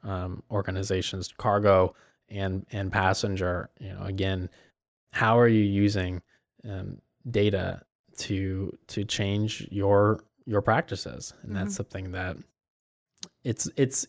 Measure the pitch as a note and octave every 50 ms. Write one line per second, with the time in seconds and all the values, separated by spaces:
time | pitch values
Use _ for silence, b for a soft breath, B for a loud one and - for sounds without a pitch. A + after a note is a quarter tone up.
0 | - G2+ F#2+ F#2 F#2 F2+ F#2 - - - G#2+ G2+ - F#2 F#2 F#2+ F#2+ - F#2+ F#2
1 | - - G2 F#2 F2 - - - - G#2+ G2+ G2+ G#2 G2+ F#2+ F#2 F#2 F2+ b b
2 | b b b b b _ G#2+ G2 G2 F#2+ F#2+ G2 - - - G2+ G2 F#2 - G2+
3 | F#2+ F#2+ F#2+ - - G2+ F#2+ F#2 F2+ F2+ F2+ F2 - - _ - - F#2+ F#2+ F#2+
4 | F#2+ G2 G2 F#2+ F#2+ F#2+ F#2+ F#2 F#2 - b b b b b _ _ _ _ _
5 | _ _ - - A#2+ A2 A#2 A#2+ A#2+ A#2 A2 G#2+ G#2 G2+ G2 G2+ G2+ G2+ G2+ F#2+
6 | F#2 F2+ F2+ F2+ _ _ _ _ _ _ _ _ - G#2 G2 F#2+ F#2+ G2 - -
7 | _ _ _ _ - B2 - G2+ G#2 G#2 G2 F#2 F#2 F2+ F2+ - _ _ _ _
8 | _ _ _ - - - G2 F#2+ G2 F#2+ F#2+ F#2+ G2 - - - _ - - G#2
9 | G2+ - - - G2+ G2 G2+ G#2 G#2+ G#2+ - - - - - G2+ G2 G2 G2+ G2+
10 | G#2 G#2+ A2 - _ _ _ _ - B2 G#2 G2+ - A#2 A2 - - - - -
11 | - - - - - - - _ - - G2+ F#2+ F#2+ - - - G2 _ - F#2+
12 | F#2+ F#2 F2+ F#2 F#2 F2+ - - - _ _ _ _ _ _ _ _ _ _ _
13 | _ _ _ - - - _ _ - B2 A2+ - - - - C#3+ C3+ B2+ - -
14 | -